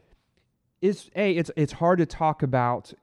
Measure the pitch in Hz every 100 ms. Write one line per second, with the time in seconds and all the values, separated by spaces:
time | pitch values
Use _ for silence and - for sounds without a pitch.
0 | _ _ _ _ _ _ _ - 190 196
1 | - - 202 170 160 - 147 - 170 180
2 | 165 - 156 147 139 127 120 120 - -